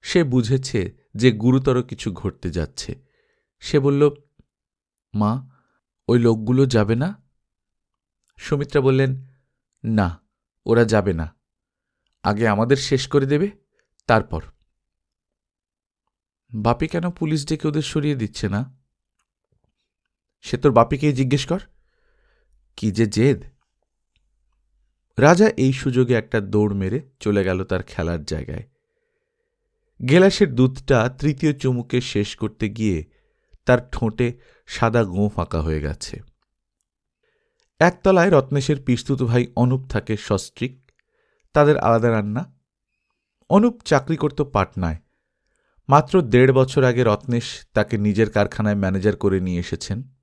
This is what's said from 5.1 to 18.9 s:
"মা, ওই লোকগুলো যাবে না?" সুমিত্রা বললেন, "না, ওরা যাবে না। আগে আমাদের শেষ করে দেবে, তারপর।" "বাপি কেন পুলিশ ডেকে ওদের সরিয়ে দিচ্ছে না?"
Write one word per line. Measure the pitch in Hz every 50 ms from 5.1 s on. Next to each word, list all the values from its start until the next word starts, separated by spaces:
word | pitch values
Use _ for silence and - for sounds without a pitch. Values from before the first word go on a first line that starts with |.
| _
"মা, | 101 104 104 113 131 131 - _ _ _ _ _ _ _ _ _ _ _ -
ওই | 117 123
লোকগুলো | 117 117 113 110 110 107 127 127 139
যাবে | 131 123 113 107 101 113
না?" | 117 139 175 202 - _ _ _ _ _ _ _ _ _ _ _ _ _ _ _ _ _ _ _ _ _ _ _ _
সুমিত্রা | - - 151 143 143 139 - 147
বললেন, | 131 135 131 131 135 135 131 - - - _ _ _ _ _ _ _ _ _ _ _
"না, | 113 113 107 101 87 85 - _ _ _ _ _ _ _ _ _
ওরা | - 113 113 120
যাবে | 113 110 107 95 101 90
না। | 82 80 78 _ _ _ _ _ _ _ _ _ _ _ _ _ _ _ _ _ _ _
আগে | - 104 104 117 110
আমাদের | 104 101 113 120 139 135
শেষ | 135 - 147 131 131 -
করে | - 147 135
দেবে, | 135 143 147 175 208 208 _ _ _ _ _ _ _ _ _ _ -
তারপর।" | 120 110 - - - 80 - - _ _ _ _ _ _ _ _ _ _ _ _ _ _ _ _ _ _ _ _ _ _ _ _ _ _ _ _ _ _ _ _ _ _ _ _ _ _ _ _ 120
"বাপি | 110 104 117 120 120 156 160
কেন | - 170 165 180
পুলিশ | 175 - 165 156 156 156 143 147
ডেকে | 156 156 - 160
ওদের | 147 151
সরিয়ে | 147 - - 156 143 151 147
দিচ্ছে | 135 113 101 - - - 104
না?" | 95 101 123 131 - _ _ _